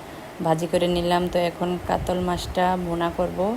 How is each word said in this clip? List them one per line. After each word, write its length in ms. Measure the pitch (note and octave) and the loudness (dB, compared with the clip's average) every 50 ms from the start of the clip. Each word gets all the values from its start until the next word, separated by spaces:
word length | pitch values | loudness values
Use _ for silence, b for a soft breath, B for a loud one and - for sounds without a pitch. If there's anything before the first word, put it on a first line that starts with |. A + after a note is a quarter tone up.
| B B B B B B - - F3+ | B B B B B B -10 -4 2
ভাজি 240 | E3 D#3+ D#3+ F3 | 2 2 2 2
করে 200 | E3 - F3+ F3 | 0 2 2 2
নিলাম। 400 | F3 F3 F3 E3+ F3 F3 F3 F3+ | 4 2 2 2 2 2 2 2
তো 120 | F3 F3 F3+ | 2 2 2
এখন 300 | F3 E3+ E3+ - F3+ F3+ F3+ F3 - | 0 0 0 -2 -2 -2 -2 -2 -2
কাতল 320 | - F3+ F#3 - - F3+ F3+ | -2 -2 0 0 0 0 0
মাছটা 460 | F3+ F3+ F3 E3+ - - - F#3 F3+ F3+ F#3 | 0 0 -2 -2 -4 -2 0 2 2 2 2
ভুনা 320 | F#3 F3+ E3+ E3+ E3+ E3+ E3+ E3+ | 0 0 -2 -2 0 0 -2 0
করব। 220 | - F3+ F3 E3+ F3 F#3 G#3 A#3 | 0 -2 -2 0 0 0 0 -2